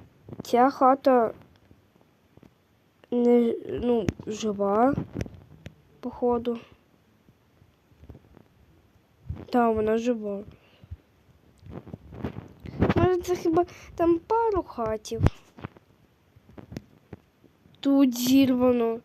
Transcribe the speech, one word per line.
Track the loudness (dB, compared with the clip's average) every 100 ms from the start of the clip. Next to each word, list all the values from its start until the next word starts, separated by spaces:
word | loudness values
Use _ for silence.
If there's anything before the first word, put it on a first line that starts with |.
| -12 _ -20 -16
ця | -2 2 2
хата | 4 2 4 4 4 2 -4 -20 _ _ _ _ _ _ _ _ -20 _ _ _ _ _ _ -6
не, | 0 4 4 2 -2 -6
ну, | -4 -2 -2 -2 -6 -8
жива, | -6 -6 -2 0 2 2 0 -6 -10 -12 -14 -20 -20 -20 _ _ -16
походу. | -14 -4 -2 0 -2 -8 -10 _ _ _ _ _ _ _ _ _ _ _ _ _ -20 -20 _ -20 _ _ _ _ _ _ _ _ -14 -14 -4
Та, | 0 0
вона | 0 0 0
жива. | -2 -4 -4 -8 -12 -20 _ _ -20 -20 _ _ _ _ _ _ -18 -18 -16 -20 -18 -14 -12 -12 -20 -20 -10 -2 0
Може, | 2 2 2
це | -2
хіба | -2 0 0 0 -6 -12
там | -2 2 2
пару | 0 0 0 -2
хатів? | -4 -6 -6 -6 -8 0 0 0 _ -18 -18 -18 _ _ _ _ _ _ _ -20 -18 -18 -18 _ -20 -20 _ _ _ _ _ _
Тут | 0 4 4 2
зірвано. | 2 4 4 4 2 2 0 -4